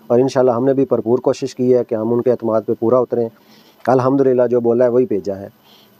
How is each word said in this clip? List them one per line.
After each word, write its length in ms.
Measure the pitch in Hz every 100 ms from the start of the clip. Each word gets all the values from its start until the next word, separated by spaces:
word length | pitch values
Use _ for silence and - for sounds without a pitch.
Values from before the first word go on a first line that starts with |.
| -
और 100 | 120
इंशाल्लाह 360 | 135 131 127 117
हमने 180 | 135
भी 100 | 135 131
भरपूर 340 | 120 110 127
कोशिश 320 | 139 127 135
की 180 | - 127
है 140 | 123
कि 100 | 113
हम 180 | 110 113
उनके 180 | 120 123
एतमाद 340 | 117 113 110
पे 100 | 107
पूरा 260 | 113 113 127
उतरें। 280 | 117 120 113 _ _ _ _ _
अल्हम्दुलिल्लाह 600 | - 131 131 139 135 127 123
जो 140 | 120
बोला 240 | 117 117
है 60 | 123
वही 160 | 123 127
भेजा 280 | 101 92
है। 140 | 98 101 _ _ - _